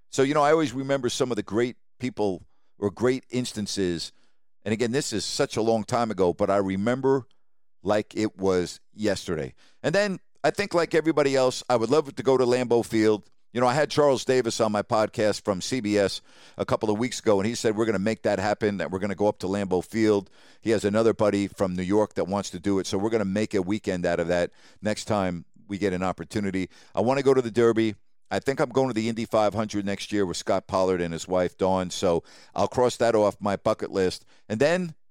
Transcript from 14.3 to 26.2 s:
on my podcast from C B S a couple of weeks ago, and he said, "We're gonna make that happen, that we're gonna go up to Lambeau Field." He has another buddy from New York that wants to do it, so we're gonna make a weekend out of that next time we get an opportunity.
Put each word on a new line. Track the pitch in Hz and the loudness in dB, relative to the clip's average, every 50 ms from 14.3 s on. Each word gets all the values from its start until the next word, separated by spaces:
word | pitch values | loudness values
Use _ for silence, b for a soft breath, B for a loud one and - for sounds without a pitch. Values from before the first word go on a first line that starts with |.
| 131 127 117 117 - - | 2 2 2 0 0 0
on | 117 107 104 | 0 0 0
my | 104 98 | -2 -2
podcast | - 117 110 110 92 - - 107 107 98 - - | 0 0 0 0 0 0 0 0 0 0 0 -2
from | 107 101 90 85 | -2 -2 -2 -4
C | - 135 131 | -4 -4 -4
B | 107 104 104 | -2 0 2
S | 101 98 95 - - B B B B B B B - | 2 2 2 0 -4 B B B B B B B -8
a | 101 | -4
couple | - 131 113 - 107 | -2 -2 -2 0 -2
of | 104 104 | 0 0
weeks | 123 123 - - | -2 -4 -4 -2
ago, | - 110 104 98 | 2 2 2 2
and | 95 113 | 2 0
he | 120 | -2
said, | - - 113 104 | 0 0 0 0
"We're | 104 117 | 2 0
gonna | 110 110 95 | 0 0 0
make | 95 113 110 - - | -2 -2 -4 -2 -2
that | 107 104 95 | -2 0 0
happen, | 95 104 104 - 113 104 101 92 | 0 -2 -2 0 0 -2 -2 -2
that | 82 76 | -4 -6
we're | 92 95 | -4 -6
gonna | 95 101 98 | -6 -6 -4
go | - 101 104 | 0 0 0
up | 101 - | 0 -2
to | - | -4
Lambeau | 92 98 101 101 90 92 90 - | -4 -2 -2 -2 -2 -2 -2 -2
Field." | - - 113 110 107 104 101 95 b b b b b b b | -2 -2 2 2 4 4 2 0 b b b b b b b
He | - 107 | -2 0
has | 113 98 - | 0 0 0
another | 104 101 110 113 113 104 | 0 2 2 4 2 2
buddy | - 110 104 101 101 101 92 | 2 2 2 2 2 0 -2
from | - - 101 92 90 | -2 -2 -2 -2 -2
New | 90 92 | -4 -2
York | 90 101 107 107 - - | 0 2 2 0 0 -2
that | - 85 | -4 -4
wants | 87 95 101 95 - | -2 -2 -4 -4 -6
to | - 87 | -10 -6
do | 78 101 98 95 | -2 0 0 0
it, | 90 | 0
so | - - 98 | -2 -2 -2
we're | 98 113 | -2 0
gonna | 113 113 101 | 0 0 0
make | 95 95 104 110 - - | 0 -2 -2 -2 0 -2
a | 101 90 | -2 -2
weekend | 90 104 107 - 104 95 90 87 | 0 -4 -4 -2 -4 -4 -2 -2
out | 87 87 85 | 0 0 0
of | 85 82 | 0 0
that | 87 87 87 - b b b b b b - | 0 0 0 -2 b b b b b b -4
next | 107 107 - - | -4 -4 -4 -4
time | - 110 104 95 92 87 85 - - _ - - - | -2 -2 -2 0 -2 -4 -6 -10 -14 _ -20 -12 -10
we | 101 92 | -6 -4
get | 101 98 90 | -2 -2 -2
an | 90 92 | -2 -2
opportunity. | 92 87 - | -4 -4 -6